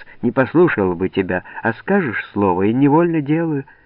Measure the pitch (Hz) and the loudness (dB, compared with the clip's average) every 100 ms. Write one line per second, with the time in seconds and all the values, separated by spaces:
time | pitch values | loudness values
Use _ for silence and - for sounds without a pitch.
0 | - - 117 135 123 160 175 - 92 87 | -12 -6 -4 0 0 2 2 2 -2 -2
1 | 92 101 92 90 - - 110 - - 202 | -4 -2 -2 -4 -6 -6 -6 -4 -2 0
2 | 139 98 - 101 101 90 101 123 143 151 | 0 -6 -6 -2 0 2 0 2 4 4
3 | 175 165 143 160 165 139 - - | 2 0 -2 -2 -2 -6 -8 -18